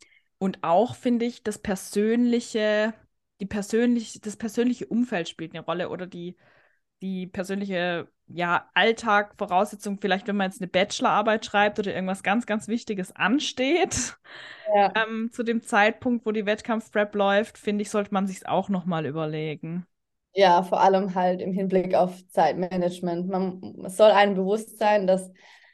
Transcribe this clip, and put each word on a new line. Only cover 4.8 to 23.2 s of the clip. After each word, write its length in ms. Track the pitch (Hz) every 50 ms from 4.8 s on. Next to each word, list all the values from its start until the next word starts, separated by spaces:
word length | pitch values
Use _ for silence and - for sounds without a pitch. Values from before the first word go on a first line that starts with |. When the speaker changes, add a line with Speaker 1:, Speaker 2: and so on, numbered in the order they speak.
| - -
Speaker 1:
Umfeld 400 | - 226 247 240 226 175 165 -
spielt 260 | - - 165 165 -
eine 100 | 160 156
Rolle 260 | - 170 180 175 -
oder 160 | - 175 180
die, 300 | 180 - 175 170 180 180 - _ _ _ _ _ _ _ _ _ _ _ _ 190
die 240 | 190 190 185 185 180
persönliche, 800 | - 202 185 190 196 202 202 196 190 175 175 180 170 165 - - _ _ _ -
ja, 420 | - 165 175 175 175 - - - _
Alltag, 600 | 180 190 226 226 - 233 226 202 208 208 208 - -
Voraussetzung, 640 | 208 - 175 180 214 220 - 202 - 208 196 196
vielleicht 280 | - 196 185 190 - 208
wenn 80 | 202
man 140 | 202 190 185
jetzt 120 | 196 - 180
eine 60 | 175
Bachelorarbeit 720 | - 180 196 196 - - 262 220 160 202 208 226 214 220 -
schreibt 320 | - - 202 208 208 208 -
oder 140 | 196 196 -
irgendwas 280 | - 185 185 190 190 -
ganz, 220 | 190 202 240 240
ganz 220 | - 208 220 - -
Wichtiges 460 | 220 233 - - 214 196 185 - -
ansteht, 1000 | - 160 190 240 302 - - - - 254 269 330 359 370 - - 277 240 - - - _ - - - - - - - - 214 208
Speaker 2:
Ja. 200 | 202 202 185 190
Speaker 1:
ähm, 340 | 220 220 220 226 220 220 233 -
zu 100 | - 233
dem 180 | 233 233 226 -
Zeitpunkt, 640 | - 233 208 208 214 220 - - 254 240 226 -
wo 60 | 220 214
die 140 | 220 202
Wettkampfprep 680 | 202 214 214 - - 226 220 - - - 208 208 208 -
läuft, 420 | 208 196 196 196 202 220 - - -
finde 240 | - 214 208 208 208
ich, 80 | -
sollte 240 | - 208 208 208 208
man 120 | 190 196 190
sich's 160 | 185 - -
auch 220 | - 147 180 190 -
noch 160 | 202 180 165
mal 200 | 185 170 160 156
überlegen. 800 | 131 147 160 156 156 156 156 156 156 147 143 - 160 170 180 175 - _ _ _ _ _ _ _ _ -
Speaker 2:
Ja, 260 | 190 196 185 175 180 185
vor 160 | 185 - -
allem 340 | - 190 196 190 202 190 180
halt 260 | 190 180 185 185 180
im 120 | - 190 185
Hinblick 420 | 202 190 190 185 185 180 185 180
auf 320 | 180 180 185 - - - _
Zeitmanagement. 1000 | - 196 165 147 - 170 180 175 185 185 175 180 180 - 180 175 170 170